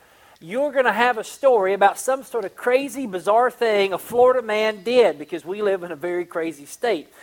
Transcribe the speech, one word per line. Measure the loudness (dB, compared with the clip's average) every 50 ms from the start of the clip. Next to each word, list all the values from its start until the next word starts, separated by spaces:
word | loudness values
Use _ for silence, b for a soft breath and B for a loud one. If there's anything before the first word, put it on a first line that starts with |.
| b b b b b b b _
you're | -16 -8 -4 -4 -4 0
gonna | 0 0 2 2 2
have | 2 2 2 0
a | -2 -6
story | -10 -6 0 2 4 4 4 4 2 2
about | 4 2 2 2 0
some | -2 -4 -4 -4 -4
sort | -6 -6 -6 -6
of | -8 -10
crazy, | -6 -2 0 0 0 0 -4 -8 -8 -8
bizarre | -6 -8 -4 0 2 2 4 2 2
thing | 0 -2 0 0 2 2 2 0 -2
a |
Florida | -6 -6 -2 2 4 4 6 4 2
man | 0 -2 -2 -2 0 -2 -4 -4 -4
did, | 2 4 4 4 4 2
because | -2 -8 -10 -10 -10 -8
we | -8 -6 -2
live | -2 -2 -2 -2 -4
in | -8
a | -10
very | -8 -6 -4 -4 -4 -6
crazy | -6 -6 -6 -6 -6 -8 -10 -16
state. | -20 -10 -6 -2 -2 -2 -2 -6 B B B